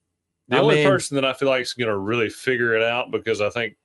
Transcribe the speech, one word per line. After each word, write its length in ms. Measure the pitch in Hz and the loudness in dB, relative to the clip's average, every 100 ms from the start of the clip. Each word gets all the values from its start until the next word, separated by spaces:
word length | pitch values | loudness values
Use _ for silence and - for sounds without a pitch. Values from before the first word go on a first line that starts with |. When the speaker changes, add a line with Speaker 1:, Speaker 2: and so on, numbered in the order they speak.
| _ _ _ _ - | _ _ _ _ -2
Speaker 1:
The 80 | 123 | 2
Speaker 2:
I 40 | |
Speaker 1:
only 140 | 190 151 | 4 4
Speaker 2:
mean 120 | 147 | 4
Speaker 1:
person 260 | 139 - | 2 0
that 100 | 139 | -2
I 80 | 135 | -2
feel 160 | 127 135 | 0 0
like 140 | 131 | 0
is 120 | 120 | -2
gonna 220 | - 117 101 | -4 -4 -2
really 320 | 98 120 107 | -2 0 -2
figure 460 | - - 127 120 | -4 -2 0 2
it 80 | 113 | 2
out, 300 | 113 120 120 | 0 -2 -4
because 280 | 110 - 107 | -4 -2 -2
I 100 | 104 | -2
think 260 | 120 113 - | -2 -6 -10